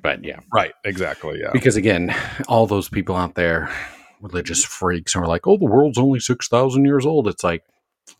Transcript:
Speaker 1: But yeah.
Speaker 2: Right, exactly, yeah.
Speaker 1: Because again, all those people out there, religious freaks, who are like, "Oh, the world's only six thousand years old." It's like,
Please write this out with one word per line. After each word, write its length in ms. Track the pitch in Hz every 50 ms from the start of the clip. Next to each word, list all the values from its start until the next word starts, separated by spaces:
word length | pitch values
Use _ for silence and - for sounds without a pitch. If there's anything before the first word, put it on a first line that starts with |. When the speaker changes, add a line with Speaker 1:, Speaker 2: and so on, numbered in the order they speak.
| -
Speaker 1:
But 200 | 73 69 - -
yeah. 140 | 78 - - - _ -
Speaker 2:
Right, 180 | 107 90 - - _ -
exactly, 560 | 104 95 92 90 73 - - - 76 76 73
yeah. 80 | - -
Speaker 1:
Because 240 | - 127 - 131 104
again, 380 | 107 92 110 95 85 87 - - - - - - - -
all 200 | - 120 113 113
those 200 | 104 104 98 92
people 280 | - - 104 90 - 92
out 180 | 90 90 82 -
there, 380 | 90 87 85 82 80 80 - - - - - - - - - _ _
religious 420 | 107 90 90 90 85 85 85 - -
freaks, 500 | - - - 95 90 90 85 - - -
who 80 | 92
are 60 | 85
like, 200 | 82 82 85 -
"Oh, 100 | - 208
the 80 | 202 175
world's 320 | 110 104 135 147 151 113
only 220 | 120 131 139 135 117
six 280 | - - 123 - -
thousand 380 | - 120 123 131 131 127 135 139
years 220 | 139 143 139 127
old." 200 | 151 160 151 113
It's 160 | 101 85 - -
like, 200 | 87 85 82 - _ _ _ _ _ _ _ _ - -